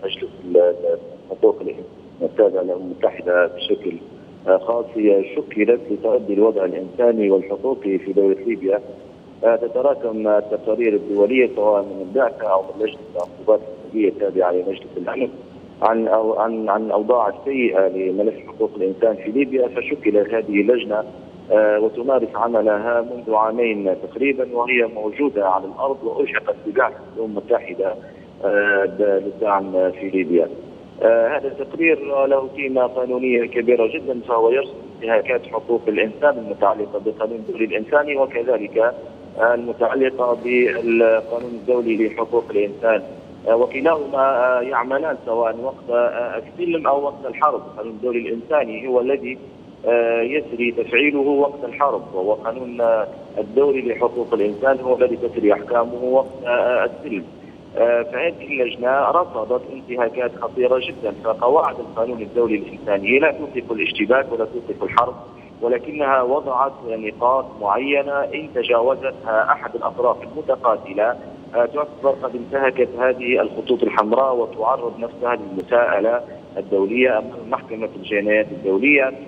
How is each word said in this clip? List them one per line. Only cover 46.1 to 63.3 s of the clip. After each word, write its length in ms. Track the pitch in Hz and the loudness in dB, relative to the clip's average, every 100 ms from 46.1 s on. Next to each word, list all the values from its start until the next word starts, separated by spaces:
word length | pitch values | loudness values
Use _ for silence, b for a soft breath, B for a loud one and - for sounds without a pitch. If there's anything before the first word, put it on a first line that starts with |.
| 113 120 107 | 0 -6 -6
السلم 500 | - - 175 160 143 | -10 -6 -4 0 0
أو 160 | 139 | 0
وقت 220 | 143 139 135 | 0 -6 -10
الحرب. 360 | 113 151 123 - | 0 0 0 -8
القانون 220 | 101 110 | -12 -12
الدولي 260 | 107 123 120 | -6 -4 -4
الإنساني 680 | 107 117 117 151 120 110 131 | -4 -8 0 0 0 -6 0
هو 140 | 123 | 0
الذي، 360 | 123 139 - - - - - - 110 | 2 -2 -4 -12 -14 -20 -20 -6 0
آه، 360 | 117 117 117 | 2 2 2
يسري 500 | 117 147 - 117 120 | 0 -2 -4 -2 -2
تفعيله 480 | 117 113 117 147 143 | 0 0 2 2 2
وقت 460 | 139 143 143 - 123 | 2 2 2 -2 -10
الحرب، 360 | - 143 107 85 | 0 0 0 -6
وهو 200 | 95 95 | -4 0
قانون، 480 | 107 110 123 127 120 | 0 -2 -6 -8 0
آه، 260 | 117 113 101 - - - | 2 2 0 -8 -12 -8
الدولي 440 | 104 113 143 135 | -2 2 4 2
لحقوق 520 | 120 110 117 123 117 | -2 0 0 0 -2
الإنسان 460 | 110 104 104 131 131 | 0 0 0 2 2
هو 180 | 127 127 | 2 2
الذي 200 | 165 175 | 2 2
تسري 360 | 120 - 104 | -4 2 2
أحكامه 500 | 101 - 120 117 123 | 2 2 0 0 -2
وقت، 400 | 127 131 131 - 120 | 2 2 2 -4 0
آه، 400 | 120 107 123 107 | 2 4 2 0
السلم. 380 | - - 104 82 - B B - - | -2 -6 -6 -8 -18 B B -12 0
آه، 260 | 117 120 | 2 2
فهذه 440 | 117 127 165 - 135 | 0 -4 -4 -4 -10
اللجنة 540 | 139 123 104 120 135 | -2 -2 -2 0 2
رصدت 600 | 120 160 180 120 107 123 - | 2 2 0 -4 -2 -4 -4
انتهاكات 580 | 135 - 123 117 120 123 117 | -14 -10 -2 -2 -2 -4 -4
خطيرة 380 | 117 - 123 131 | -8 0 2 2
جدًا، 340 | 127 - 107 101 | 0 -8 -8 -6
فقواعد 520 | 113 110 123 151 160 123 | -4 0 4 4 2 -4
القانون 420 | 107 110 120 117 | -10 -4 -4 -4
الدولي 340 | 101 120 117 107 | -4 0 0 0
الإنساني 640 | - - - 101 98 127 | -4 -10 -2 -2 2 4
لا 120 | 156 | 4